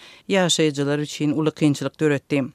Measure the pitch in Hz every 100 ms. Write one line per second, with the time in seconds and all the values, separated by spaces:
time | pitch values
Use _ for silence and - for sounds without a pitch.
0 | - - - 190 175 - 156 143 143 147
1 | 151 - 151 139 156 - 151 139 135 -
2 | 156 139 - 147 127